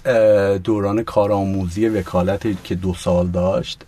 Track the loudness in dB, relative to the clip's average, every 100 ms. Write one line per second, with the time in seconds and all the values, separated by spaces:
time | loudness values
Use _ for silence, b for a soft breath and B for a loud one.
0 | 0 4 6 4 4 0 0 0 0 -2
1 | 0 0 2 2 0 -2 -4 -2 0 0
2 | -2 -2 0 -2 -4 -6 -6 -4 -4 -4
3 | -2 0 0 0 0 -2 -4 -12